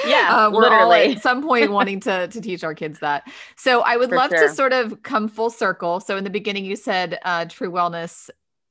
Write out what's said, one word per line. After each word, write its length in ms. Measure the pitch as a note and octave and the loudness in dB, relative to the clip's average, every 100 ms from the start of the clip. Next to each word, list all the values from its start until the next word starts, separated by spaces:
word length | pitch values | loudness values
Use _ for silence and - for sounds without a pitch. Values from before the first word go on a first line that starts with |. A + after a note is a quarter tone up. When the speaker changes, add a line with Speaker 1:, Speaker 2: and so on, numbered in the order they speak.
Speaker 1:
Yeah, 320 | C#5+ D4 G3 A3+ | 2 2 4 4
Speaker 2:
uh, 140 | G#3+ | 4
we're 160 | G#3 A#3+ | 4 4
all 240 | A3+ A3+ | 6 6
Speaker 1:
literally. 220 | A3+ D4 | 6 4
Speaker 2:
at 60 | B3 | 0
some 220 | C4 B3+ | 0 0
point 260 | D4+ A#3+ G#3+ | 0 0 2
Speaker 1:
<laughs> 80 | G3+ | 0
Speaker 2:
wanting 220 | G3 G3 | -2 -4
to, 260 | A#3 F#3 F3 | -4 -4 -4
to 140 | A3+ | -8
teach 240 | G#3 F3+ | -10 -8
our 100 | D#3+ | -8
kids 240 | D3+ D#3 D3 | -8 -10 -6
that. 320 | D3 C#3+ C4 - - | -4 -4 -6 -20 -20
So 280 | - C4+ A#3+ | -6 0 2
I 140 | - A#3+ | 2 0
would 120 | B3 | 0
Speaker 1:
For 80 | B3+ | 0
Speaker 2:
love 140 | C#4 | 2
Speaker 1:
sure. 100 | E3+ | 4
Speaker 2:
to 80 | A4 | 2
sort 240 | D#4 C4+ | 2 0
of 320 | B3+ A3 - | 0 -2 -8
come 240 | - A#3 G#3+ | -6 -4 -4
full 200 | A3 A3+ | -4 -4
circle. 520 | - G3 F3+ E3+ F3+ | -2 -4 -2 -4 -4
So 160 | - G3 | -4 -6
in 80 | |
the 60 | G3 | -4
beginning, 340 | G3+ G#3+ G3+ | -6 -6 -6
you 100 | F#3+ | -8
said, 460 | G#3 B3 F#3 F3+ E3+ | -8 -4 -4 -4 -6
uh, 220 | F3+ E3+ | -4 -4
true 260 | E3 - F#3 | -6 -8 -6
wellness, 580 | F3+ F3 E3+ E3+ - - - _ _ _ | -2 -2 -4 -10 -14 -20 -20 _ _ _